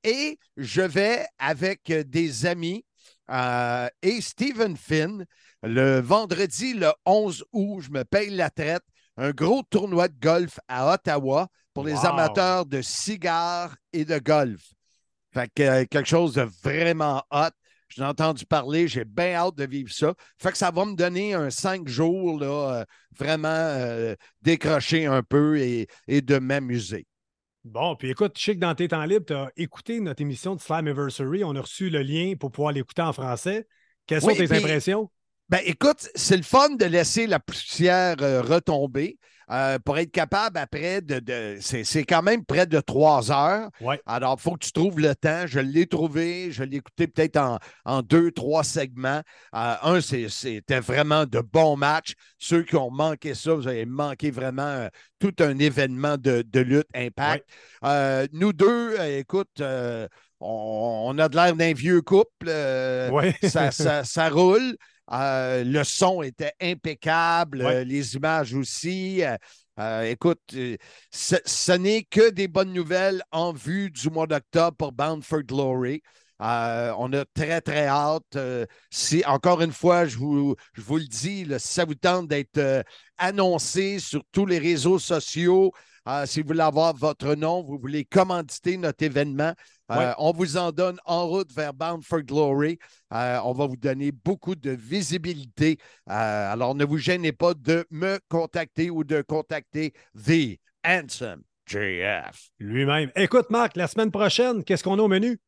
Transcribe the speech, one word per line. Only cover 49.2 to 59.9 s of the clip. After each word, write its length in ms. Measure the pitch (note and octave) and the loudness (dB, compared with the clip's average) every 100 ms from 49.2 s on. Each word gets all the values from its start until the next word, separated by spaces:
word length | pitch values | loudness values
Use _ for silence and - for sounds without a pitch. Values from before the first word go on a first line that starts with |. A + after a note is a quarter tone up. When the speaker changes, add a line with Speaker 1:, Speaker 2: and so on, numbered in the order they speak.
| D#3 - - | -6 -20 -12
Speaker 1:
Euh, 200 | - A#2+ A2+ | -6 -4 -2
un, 200 | D3 F3+ | 2 2
c'est, 260 | - C3 A2+ | 2 -4 -4
c'était 520 | - B2+ A2 - C3 | -6 -8 -8 -2 -2
vraiment 440 | A#2 B2+ D3+ D3+ | 0 0 2 2
de 160 | D3 A2+ | 2 -2
bons 380 | A#2 D#3+ D#3 C#3+ | 0 4 4 4
matchs. 340 | C#3+ D#3 - - _ _ | 0 0 -4 -16 _ _
Ceux 260 | - E3+ | 0 0
qui 140 | E3 E3 | 2 0
ont 140 | B2+ | 0
manqué 440 | C3 D#3 D3+ D3+ | -2 -2 -2 -6
ça, 200 | B2 D#3 | -6 -2
vous 140 | D#3+ B2+ | 0 0
avez 180 | A#2+ A2+ | -4 -6
manqué 440 | C3 D3 C3 D3 | -4 -6 -4 -6
vraiment, 320 | B2 C3 C3 | -4 -6 -4
euh, 240 | C#3+ C#3 A2+ - _ _ | -6 -6 -8 -12 _ _
tout 160 | G3 - | -4 2
un 200 | D#3 C3+ | 2 4
événement 600 | D#3 C#3 C3+ B2+ D3 D3 | 2 2 -2 0 -2 0
de, 260 | C3 A#2+ A#2+ | 2 0 2
de 140 | C3 | 0
lutte 280 | B2+ C#3+ - | 4 2 2
Impact. 540 | B2+ B2 - C#3+ D#3+ - - - - | -6 -8 -2 -2 -2 -6 -20 -20 -6
Speaker 2:
Ouais. 60 | C3 | 0
Speaker 1:
Euh, 380 | C#3+ C3+ C3+ C#3 | 2 2 0 -2
nous 180 | D#3 G3+ | 0 0
deux, 460 | D#3+ G3 A#3+ A#3 G#3+ | 4 4 4 0 -2
euh, 200 | D#3+ C#3 | -2 -4
écoute, 440 | C3+ F#3+ G3 - | -2 -4 -4 -6
euh, 440 | C#3 C3 B2 | -4 -4 -4